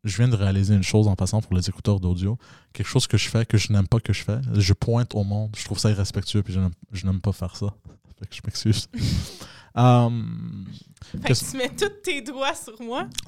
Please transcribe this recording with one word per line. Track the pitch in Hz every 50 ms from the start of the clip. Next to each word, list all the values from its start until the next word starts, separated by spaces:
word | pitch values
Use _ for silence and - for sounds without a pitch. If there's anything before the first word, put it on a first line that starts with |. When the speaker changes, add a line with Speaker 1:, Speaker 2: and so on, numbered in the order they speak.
| -
Speaker 1:
Je | 107 92
viens | - 120 127
de | 117
réaliser | 95 101 98 98 98 98 98 107
une | 98
chose | 92 - - 107 107 107
en | 95
passant | - 95 90 - 110
pour | 113 - 92
les | 90 85 101
écouteurs | - - - 107 101 95
d'audio. | 90 87 90 87 95 98 113 - - - - - _ _
Quelque | - - 101
chose | - - 131 -
que | - -
je | 104 - -
fais, | - 113 113
que | - - 104
je | - -
n'aime | 107 101 95 -
pas | - 113
que | - -
je | 101 - -
fais, | - 107 127 135 117 110
je | 104 98 90
pointe | 101 - - - 117 120 120 117 -
au | 107 101
monde. | 98 101 104 107 107 104
Je | - -
trouve | - 104 -
ça | - 107
irrespectueux, | 107 95 98 - - 101 92 - - 104
puis | 101 - 90
je | 95
n'aime, | 92 90 87 _ - _
je | 104 92 87
n'aime | 95 95 92
pas | - 101
faire | 95 - 90 87 -
ça. | - 101 101 - _ _ - - _ _ _ - _
Fait | 107
que | - -
je | - -
m'excuse. | 107 - - - 110 104 - - - -
<laughs> | 240 233 - - - - - - - - - - - - _ _
Euh, | - 123 127 123 123 120 117 117 117 110 113 - - - - - 98 95 - - - - _ - _
Speaker 2:
Fait | - - - -
Speaker 1:
qu'est-ce | 92 123 131 - -
Speaker 2:
que | -
tu | -
mets | 262 247 269
tous | 254 - - 415 403 403
tes | - 359 302 285
doigts | 214 254 - 269 269 277 330
sur | - - - 220 226
moi. | 247 226 240 285 370 - - - -